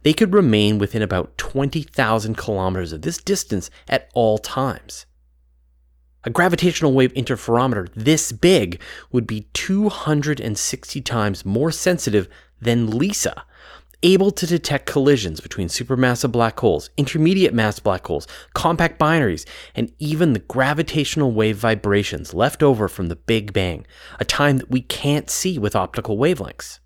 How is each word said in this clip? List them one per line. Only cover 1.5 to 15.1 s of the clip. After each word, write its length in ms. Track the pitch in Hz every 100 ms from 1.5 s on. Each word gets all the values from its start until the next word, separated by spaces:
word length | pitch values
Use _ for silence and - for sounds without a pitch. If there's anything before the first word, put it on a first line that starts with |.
| 135 139 160
thousand 540 | 143 - 113 110 107 110
kilometers 560 | - 98 92 92 85
of 100 | 80
this 160 | 110 170
distance 500 | - 196 - 98 - - -
at 220 | 135 - -
all 240 | 113 107
times. 680 | - - 135 - - - - _ _ _ _ _ _ _ _ _ _ _
A 80 | -
gravitational 640 | 117 180 170 175 - 156
wave 200 | 131 127
interferometer 760 | 135 120 120 - 117 131 107 90 107
this 360 | 113 160 -
big 500 | 113 175 185 92 85 - - -
would 160 | 123 110
be 200 | 110 -
two 360 | - - 196 208
hundred 520 | - 151 151 147 135
and 160 | 113 104
sixty 420 | - - - 143
times 460 | - 120 104 92 98
more 260 | 107 160
sensitive 560 | - 185 175 - 101 90 - _ _
than 300 | 117 120 113
lisa, 560 | 117 185 - - - - - - - _ _
able 280 | 175 190 196
to 160 | 196 165
detect 400 | 170 - 143 -
collisions 520 | 143 135